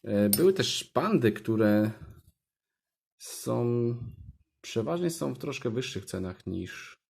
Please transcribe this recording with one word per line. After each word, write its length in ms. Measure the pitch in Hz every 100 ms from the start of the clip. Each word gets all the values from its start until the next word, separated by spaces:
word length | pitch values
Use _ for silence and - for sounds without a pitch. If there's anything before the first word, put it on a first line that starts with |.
E, 240 | - 104 104
były 240 | 104 180
też 220 | 190 -
szpandy, 580 | - - - 180 196 120
które 580 | 104 - 110 107 104 107 110 - - _ _ _ _ _ _ _ _ _ _
są, 760 | - - - 120 120 120 120 120 - - - - _ _
przeważnie 500 | - - 113 170 175
są 240 | 165 143
w 40 | 123
troszkę 320 | 131 131 127
wyższych 340 | 113 127 -
cenach 420 | 98 95 92 90 -
niż 560 | 92 90 - - - _